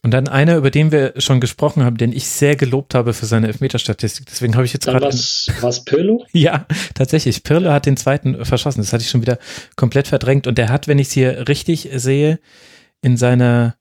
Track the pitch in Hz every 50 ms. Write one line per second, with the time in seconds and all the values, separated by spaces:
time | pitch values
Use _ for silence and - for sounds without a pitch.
0 | - 120 113 131 131 143 - 135 147 165 170 165 135 139 - 143 151 156 151 151
1 | 135 127 - 135 - - 139 127 120 113 - - - 151 - 151 131 123 117 113
2 | 120 117 117 127 - - - - 143 143 147 139 143 127 127 135 139 _ - 127
3 | 120 120 110 - - 107 113 113 110 107 107 - 135 127 - 120 - - 107 -
4 | - 107 - - 135 - - - 127 113 107 123 127 120 - 131 - - 127 131
5 | 139 139 131 123 120 - - - - - - - 120 123 120 - - - - 147
6 | 175 196 220 240 - _ _ 170 147 170 165 143 - _ 151 - - - - -
7 | 131 - - 156 - 127 107 - _ - 151 165 190 175 147 143 - 147 135 -
8 | - 135 135 147 - 131 - - 117 - - 120 - 151 131 120 104 98 - 117
9 | 113 - - 123 113 127 123 120 - - - - - - _ - - 117 - 139
10 | 139 - - - - 120 135 139 - 123 117 - 120 107 123 139 - - 143 139
11 | 135 135 - 139 131 127 131 - 123 - 147 143 - - 170 160 - - 139 127
12 | 120 131 135 139 147 151 160 165 _ _ _ - - - - - _ _ _ _
13 | - 127 123 117 123 123 123 123 123 123 120 120 120 117 117 _